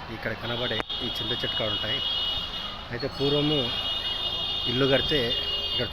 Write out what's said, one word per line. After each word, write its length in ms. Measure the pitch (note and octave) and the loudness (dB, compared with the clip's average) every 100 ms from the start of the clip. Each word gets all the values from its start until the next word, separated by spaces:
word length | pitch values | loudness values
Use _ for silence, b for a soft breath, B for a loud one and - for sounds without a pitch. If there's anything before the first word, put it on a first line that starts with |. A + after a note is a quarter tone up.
| - | -10
ఇక్కడ 180 | A2 A#2 | -6 -4
కనబడే 440 | A2 A2+ A#2+ B2 A2 | -4 -4 -2 -2 -2
ఈ 300 | - - B2 | -2 -4 -4
చింత 260 | - A2 | -4 -2
చెట్టు 240 | A#2+ B2 - | -2 -2 0
కాడ 100 | A2 | 0
ఉంటాయి. 340 | G2+ G#2+ - - - - - - - - - - | 0 0 0 0 2 2 0 -2 -6 -6 -8 -6
అయితే 180 | A#2+ C3 | -4 -2
పూర్వము 640 | - C#3 D3 D3 D3+ A#2 - - - - - - - - - - | 0 2 4 4 4 2 0 0 0 0 -2 0 -2 -2 0 0
ఇల్లు 200 | A#2+ C3+ | 4 4
కడితే 340 | C3 A#2+ D3+ A#2 - - - - | 4 4 2 2 0 0 -2 -2
ఇక్కడ 160 | - A2+ | -2 -2